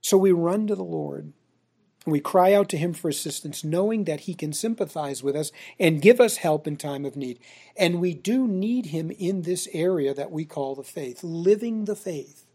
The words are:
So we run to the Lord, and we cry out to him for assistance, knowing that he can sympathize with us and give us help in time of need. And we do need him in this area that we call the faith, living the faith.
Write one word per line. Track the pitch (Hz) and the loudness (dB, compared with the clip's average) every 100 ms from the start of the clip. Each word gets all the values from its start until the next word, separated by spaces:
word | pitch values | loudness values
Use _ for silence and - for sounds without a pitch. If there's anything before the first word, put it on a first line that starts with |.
So | - 196 | 4 4
we | 190 | 6
run | 175 170 196 214 | 4 2 0 -2
to | |
the | 196 | -4
Lord, | 185 165 147 143 151 - _ _ _ _ _ _ | -4 -6 -6 -8 -12 -20 _ _ _ _ _ _
and | - | -2
we | 151 | -2
cry | 147 190 185 | 2 4 6
out | 202 202 | 6 4
to | 160 | 0
him | 170 | -2
for | 160 165 | -2 -4
assistance, | 143 160 - 160 - | -4 -6 -8 -10 -8
knowing | 156 165 202 226 | -4 0 0 0
that | 180 151 | -2 -4
he | - | -6
can | 170 151 | -8 -6
sympathize | 151 220 226 180 165 147 135 | -4 -4 -4 -4 -4 -6 -4
with | 139 | -4
us | 143 151 - - - | -2 -4 -8 -20 0
and | 170 160 | 2 6
give | 165 240 | 6 8
us | 233 - | 6 4
help | 170 151 156 | 0 0 -2
in | 147 | -6
time | 147 139 | -6 -6
of | 143 143 | -6 -6
need. | 131 123 - - - - | -8 -10 -16 -20 -20 0
And | 175 175 | 0 2
we | 180 | -2
do | 170 - 247 254 | -2 -2 0 0
need | 185 208 247 190 | 0 0 -2 -2
him | 160 160 | -6 -6
in | - 180 196 | -6 -4 -2
this | 165 180 - | -4 -4 -6
area | 160 175 185 139 | -2 0 2 0
that | 139 143 | -2 -6
we | 156 | -6
call | 156 - 135 | -8 -6 -6
the | 135 | -6
faith, | 135 - 131 123 | -10 -10 -10 -10
living | 175 165 175 208 233 220 208 | -8 -2 2 2 2 -6 -6
the | 208 | -6
faith. | - 156 131 - _ | -6 -8 -10 -18 _